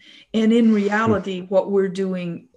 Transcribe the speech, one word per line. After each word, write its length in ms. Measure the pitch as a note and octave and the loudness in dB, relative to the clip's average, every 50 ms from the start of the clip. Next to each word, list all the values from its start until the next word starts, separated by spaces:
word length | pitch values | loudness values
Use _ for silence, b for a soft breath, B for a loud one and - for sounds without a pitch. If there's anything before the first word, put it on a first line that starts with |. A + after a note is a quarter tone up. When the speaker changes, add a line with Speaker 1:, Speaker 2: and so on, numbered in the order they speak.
| B B B B B B | B B B B B B
Speaker 1:
And 200 | - A3 A3 A3 | -2 0 2 4
in 160 | A3+ A#3+ A#3 A3 | 4 4 4 4
Speaker 2:
Hmm. 60 | A3 | 4
Speaker 1:
reality, 680 | G#3 G3 G3+ G#3 G#3+ A3+ A3 G#3+ F#3 F#3 G3 F#3+ F3+ | 2 2 0 0 0 0 0 0 -2 -4 -6 -8 -8
what 280 | F3+ F3+ G3 F#3+ - G3 | -6 -2 0 0 0 2
we're 180 | G3+ G3 F#3+ F#3+ | 0 0 0 0
doing, 600 | F3 F#3+ F#3+ F#3+ F#3 F3+ F3 F3 E3+ - - _ _ | -2 -4 -4 -4 -4 -6 -6 -8 -8 -10 -14 _ _